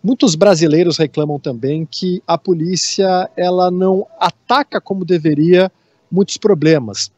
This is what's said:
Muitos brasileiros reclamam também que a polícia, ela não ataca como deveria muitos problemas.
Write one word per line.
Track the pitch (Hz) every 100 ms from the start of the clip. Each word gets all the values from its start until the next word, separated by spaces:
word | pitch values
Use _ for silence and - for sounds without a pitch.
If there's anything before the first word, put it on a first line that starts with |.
Muitos | 190 254 185 156
brasileiros | 196 170 165 151 175 151
reclamam | 156 - 151 147
também | 147 117 131 156 160
que | - 185 180 -
a | 170
polícia, | - 170 165 180 - - 196 180 185 -
ela | 180 180 180
não | 180 185 190 214 -
ataca | 175 - _ 247 285 214
como | - 196
deveria | 170 175 156 147 160 180 185 _ _ _ _
muitos | 170 196 -
problemas. | 214 180 151 156 113 98 -